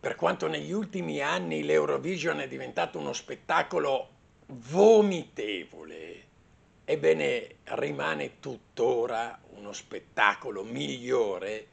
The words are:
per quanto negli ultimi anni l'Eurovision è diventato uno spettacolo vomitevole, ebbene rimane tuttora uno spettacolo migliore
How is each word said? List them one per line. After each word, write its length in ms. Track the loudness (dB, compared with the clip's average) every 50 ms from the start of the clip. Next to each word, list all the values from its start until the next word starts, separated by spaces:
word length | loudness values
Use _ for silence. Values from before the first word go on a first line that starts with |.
per 160 | -4 -4 -4
quanto 320 | 0 0 0 2 2 0 -2
negli 240 | -2 -2 -4 -4 -4
ultimi 480 | -4 -4 -4 -6 -6 -4 -4 -4 -2
anni 420 | -2 0 -2 -2 -2 -2 -4 -4 0
l'Eurovision 760 | 4 4 4 4 4 0 -2 -2 -4 -4 -2 -2 -2 -2 -2
è 80 | -4 -8
diventato 500 | -8 -10 -10 -8 -4 -4 -4 -4 -4 -6
uno 140 | -6 -6 -6
spettacolo 960 | -8 -8 -10 -14 -14 -4 0 2 2 2 2 0 0 0 2 0 0 -2 -4 -14 _ _ _ _ _ -20
vomitevole, 1800 | -16 -16 -16 -12 -2 4 8 8 10 10 10 8 6 4 0 -4 -6 -8 -6 -4 -4 -4 -4 -6 -10 -14 -18 -16 -14 -14 -14 -14 -14 -16 -18 -20 _ _ _ _ _ _ _ _ _ _ _ _
ebbene 760 | -2 -2 2 4 4 4 4 4 0 0 -2 -4 -8 -16 -20 _
rimane 760 | -8 -4 -4 -4 -4 -4 -4 -4 -4 -4 -4 -6 -8 -10 -12
tuttora 1000 | -12 -12 -12 -12 _ _ _ 0 2 2 4 2 0 0 -2 -4 -4 -6 -8 -14 -18 -20
uno 220 | -20 -16 -14 -14 -14
spettacolo 920 | -14 -14 -12 -12 -12 -12 -10 0 4 4 4 4 2 -4 -8 -6 -6 -6
migliore 1000 | -6 -6 -6 -4 -6 -6 -8 -2 0 2 2 2 2 0 -4 -4 -6 -6 -8 -10 -14